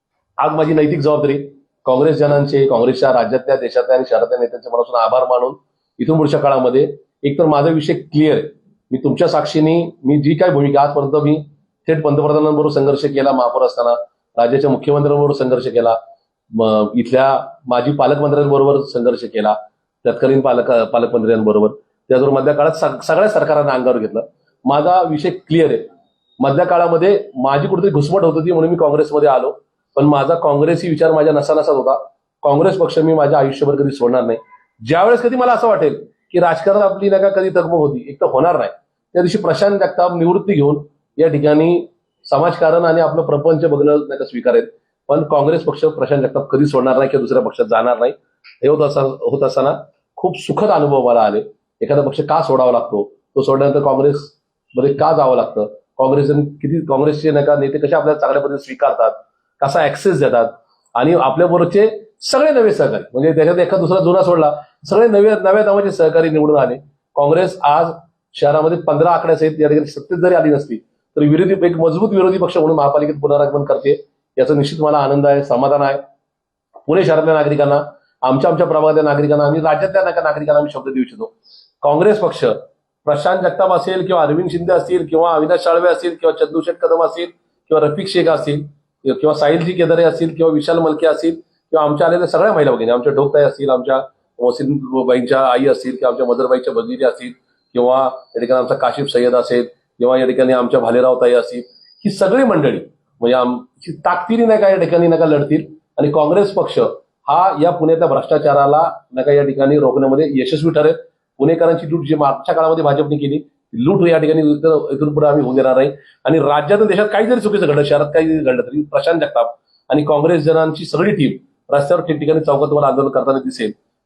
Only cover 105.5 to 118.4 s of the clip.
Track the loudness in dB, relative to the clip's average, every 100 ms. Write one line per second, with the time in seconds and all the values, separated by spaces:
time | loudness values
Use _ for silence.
105.5 | -2 -4 -16 _ -4 -2 0 2 0 0
106.5 | -2 -2 -2 -2 -4 _ _ -2 0 0
107.5 | 0 -2 0 0 2 2 0 0 0 2
108.5 | 2 4 2 0 -4 _ -4 2 2 2
109.5 | 0 2 4 2 2 2 2 0 -2 -2
110.5 | -2 0 2 0 0 -8 _ _ -2 0
111.5 | 2 2 0 -4 -6 -2 0 0 -2 -2
112.5 | 0 0 0 0 0 -2 -4 -4 -6 -8
113.5 | _ _ -2 0 2 2 2 2 2 0
114.5 | 0 2 0 -2 -4 -2 0 2 2 0
115.5 | 0 2 2 0 -4 _ _ -2 0 2
116.5 | 0 0 2 2 0 0 0 0 0 0
117.5 | 0 0 0 2 0 0 0 0 0